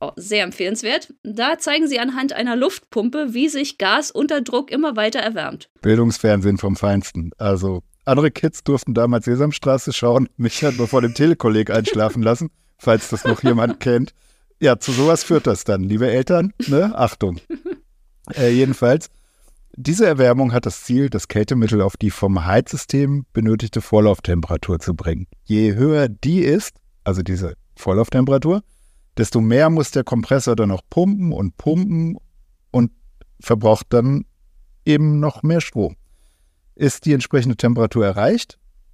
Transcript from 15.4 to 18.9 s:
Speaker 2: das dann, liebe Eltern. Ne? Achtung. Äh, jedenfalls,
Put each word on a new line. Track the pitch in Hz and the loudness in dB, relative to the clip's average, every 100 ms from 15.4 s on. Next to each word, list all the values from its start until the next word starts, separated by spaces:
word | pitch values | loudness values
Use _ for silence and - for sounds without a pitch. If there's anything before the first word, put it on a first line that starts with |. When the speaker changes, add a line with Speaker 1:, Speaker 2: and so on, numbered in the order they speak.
| 139 | 2
Speaker 2:
das | 98 | -2
dann, | - 98 | -2 -2
liebe | 92 107 123 | 0 0 2
Eltern. | 123 131 175 190 - 240 | 0 2 0 0 -4 -2
Ne? | 143 202 220 | 2 2 0
Achtung. | 117 - 98 85 - 330 349 320 _ _ _ _ - - | -2 -2 -6 -6 -10 -12 -10 -12 _ _ _ _ -12 0
Äh, | 120 | 2
jedenfalls, | 123 135 131 123 | 4 2 2 2